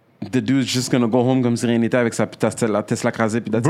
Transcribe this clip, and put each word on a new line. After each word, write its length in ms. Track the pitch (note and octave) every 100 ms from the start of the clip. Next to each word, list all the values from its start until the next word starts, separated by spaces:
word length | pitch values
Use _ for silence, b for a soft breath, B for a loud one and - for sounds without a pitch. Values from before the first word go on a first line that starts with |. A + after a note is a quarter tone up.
| _ - -
the 60 | B2+
dude's 280 | A2 C3+ A2+
just 240 | B2 A#2+
gonna 160 | C3 A#2+
go 120 | B2
home 220 | B2 C3
comme 140 | B2 A#2
si 80 | A#2+
rien 120 | A#2
n'était 180 | A2+ B2+
avec 160 | A#2
sa, 120 | - G#2
ta, 400 | - A2+ - A#2
la 160 | G#2
Tesla 300 | - A2+ A#2+
crasée. 280 | - A2+ A2+
Puis 100 | G#2+
that's 80 |
it. 40 | A2